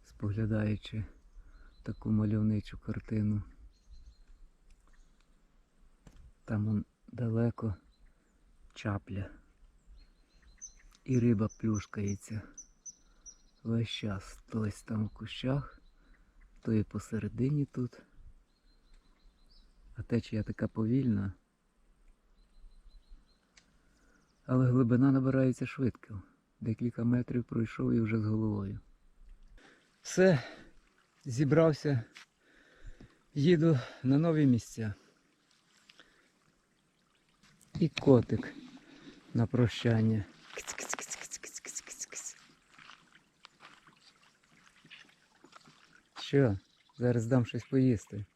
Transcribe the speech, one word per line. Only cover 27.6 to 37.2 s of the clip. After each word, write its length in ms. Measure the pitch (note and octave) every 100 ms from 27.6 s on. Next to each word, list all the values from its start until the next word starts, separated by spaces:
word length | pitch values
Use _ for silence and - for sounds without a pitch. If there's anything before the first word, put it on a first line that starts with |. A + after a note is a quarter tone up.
| A2 - B2+
і 80 | A#2+
вже 200 | A2 A2
з 40 |
головою. 560 | G#2+ A2 A2 G#2 G2 G#2 - - _ _ - - - - - - _ _
Все, 400 | - - F#3+ C#3+ - - - - _ _ _ _
зібрався. 800 | D3 A#2 D3 D#3 E3 C#3+ D3+ C3+ A2 - - _ _ _ _ _ - - - _ _
Їду 440 | D3 C#3+ E3+ E3 C#3 - -
на 160 | C3 C#3+
нові 280 | E3 D#3 C#3+
місця. 480 | A#2+ - - A2 G2 _ _ _ _ _ _ _ _ _ - - _ _ _ _ _ _ _ _ _ _ _